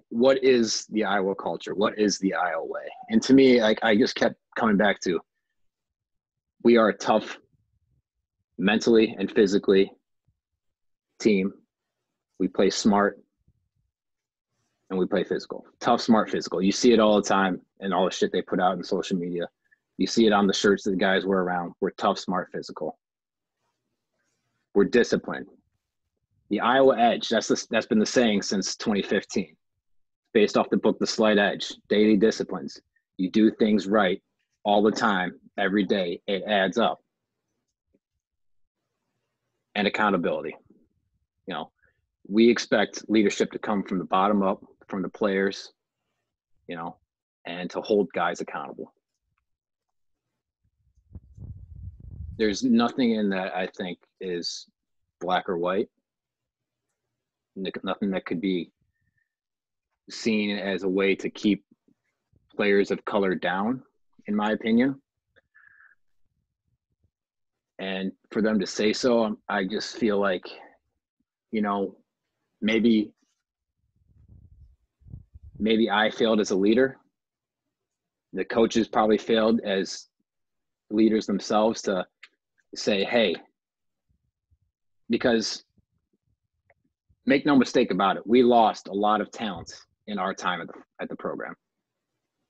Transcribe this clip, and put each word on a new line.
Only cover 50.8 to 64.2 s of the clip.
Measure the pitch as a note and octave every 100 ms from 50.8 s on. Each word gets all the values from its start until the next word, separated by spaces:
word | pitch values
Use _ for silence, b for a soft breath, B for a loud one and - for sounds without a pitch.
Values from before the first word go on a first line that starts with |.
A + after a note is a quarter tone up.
| _ _ _ - _ - - - - - - - - - - -
There's | G#2+ G2
nothing | C3 A#2 A#2 - A#2+ A2
in | G#2
that | F#2+ F#2+
I | F2 F#2
think | - F2+ E2 _ -
is | F#2+ F2 - - - _ _ _ _ -
black | E2+ F2+ -
or | E2+
white. | F2+ G2 - _ _ _ _ _ _ _ _ _ _ _ _ _ _ _ _ F#2+
Nic-, | F#2 -
nothing | F#2 - G2+
that | F#2 -
could | F2
be | F#2+ F2+ D#2 _ _ _ _ _ _ _ _ _ _ _ _ _ -
seen | - A#2 G#2+ G#2 G2+
as | G2 F#2
a | F#2+
way | F#2+ G2 F#2+
to | -
keep | - G#2 G2 _ _ _ _ _ _ _ _ _ -
players | G2+ G2+ F#2
of | F#2 -
color | G#2+ G2
down, | E2 F2 F#2 G#2+ C3 _ _ _ _